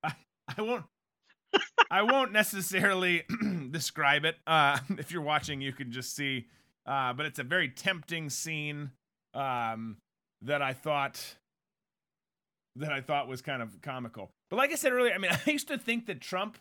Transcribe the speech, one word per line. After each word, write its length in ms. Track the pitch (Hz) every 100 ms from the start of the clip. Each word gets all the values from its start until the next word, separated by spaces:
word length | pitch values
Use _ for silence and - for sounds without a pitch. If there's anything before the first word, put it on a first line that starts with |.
I, 100 | 160 139 _ _ - 135
I 60 |
won't, 220 | 214 240 156 _ _ _ _ _ _
<laughs> 380 | 392 - - -
I 120 | 180
won't 300 | 214 269 247
necessarily 920 | 214 208 196 165 185 202 185 185 175 - 226 214
<clears throat> 220 | 180 131
describe 540 | 160 - - 143 147
it. 120 | 156 160 -
Uh, 320 | 160 143 139
<laughs> 40 | 135
if 200 | 196 -
you're 100 | 170
watching, 380 | 147 151 - 143
you 120 | 135
can 180 | 127 131
just 240 | 120 123
see. 320 | - 143 131 117 _ _ _ -
Uh, 260 | 139 131
but 140 | 123 151
it's 120 | -
a 60 |
very 240 | 131 180 151
tempting 640 | - 196 180 - 165 156
scene, 600 | 135 160 156 147 147 143 - _ _ _
um, 640 | - 135 123 113 113 113 101 _ _ _ _
that 200 | 113 147
I 100 | 139
thought, 640 | 131 156 147 139 - - - _ _ _ _ _ _ _ _ _ _ _ _ _ 127
that 160 | 151
I 80 | 139
thought 260 | 127 147 127
was 140 | 127
kind 180 | - 135
of 200 | 113 95
comical. 480 | - 131 120 113 92 _ _
But 60 | 202
like 140 | 277
I 40 | 311
said 160 | 285
earlier, 200 | 247 247
I 60 | 185
mean, 140 | 190 170
<laughs> 80 | -
I 40 |
used 180 | 294 -
to 100 | 277
think 280 | - 233 233
that 140 | 185
Trump 380 | - 185 214 -